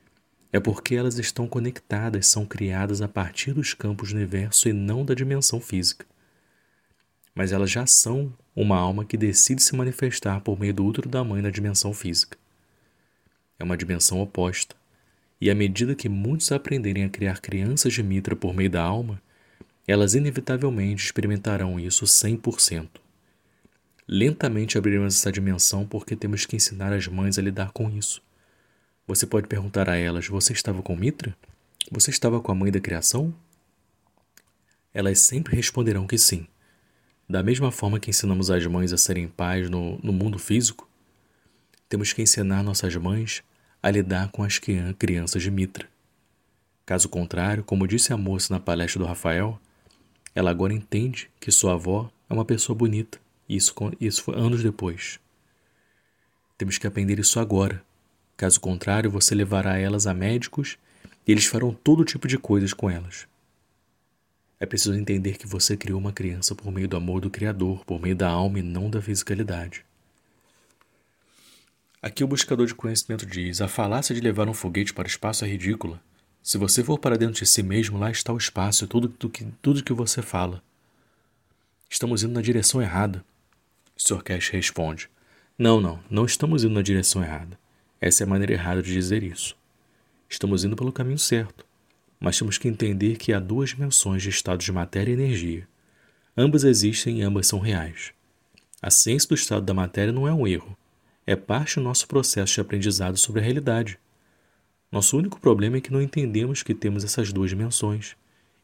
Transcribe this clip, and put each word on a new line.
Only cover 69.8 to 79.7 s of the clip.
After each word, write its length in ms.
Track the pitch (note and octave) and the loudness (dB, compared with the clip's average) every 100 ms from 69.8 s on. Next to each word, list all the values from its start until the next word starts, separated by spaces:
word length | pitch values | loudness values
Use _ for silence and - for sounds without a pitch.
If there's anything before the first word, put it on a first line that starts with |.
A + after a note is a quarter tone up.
| - _ _ _ _ _ _ _ _ _ _ _ _ _ _ _ _ - _ _ _ _ | -20 _ _ _ _ _ _ _ _ _ _ _ _ _ _ _ _ -20 _ _ _ _
Aqui 220 | G#2 - | -10 -4
o 40 | E3+ | 0
buscador 380 | C#3+ - A#2+ A#2+ | 0 0 2 2
de 80 | |
conhecimento 520 | A#2 A#2 A2 - A2 G2 | 0 -4 -2 -2 -6 -6
diz: 340 | F#2 F2+ F2+ | -6 -4 -2
"A 80 | G2 | -2
falácia 480 | - G2+ A#2 - A#2+ | 0 0 0 0 0
de 60 | |
levar 260 | A#2 G#2 G#2+ | 0 2 0
um 60 | |
foguete 400 | A2 F#2 F2+ G2+ | -2 -4 -2 -2
para 120 | - F2+ | -4 -6
o 40 | |
espaço 340 | - G#2 - | -4 -4 -2
é 60 | G2+ | -2
ridícula. 520 | G2 F#2 A2 E2+ E2+ - _ _ _ | -2 -2 -2 -4 -10 -16 _ _ _
Se 160 | - G2+ | -4 0
você 240 | G2 - | 2 2
for 160 | A#2+ D3 | 2 0
para 200 | C3+ A2+ | 2 2
dentro 180 | A2+ G#2+ | 2 2
de 100 | G2+ | 4
si 160 | - | 4
mesmo, 360 | F#2+ G#2 G#2 G2 | 4 0 0 -2
lá 120 | G#2+ | -2
está 220 | A2 - | -4 -4
o 60 | A#2 | -4
espaço 480 | - - G2 G2+ G2 | -2 0 0 0 0
e 20 | |
tudo 220 | A#2+ A#2+ | 0 0
do 200 | - A2+ | -2 -8
que, 160 | - A2 - | -8 -12 -4
tudo 220 | C#3 | 0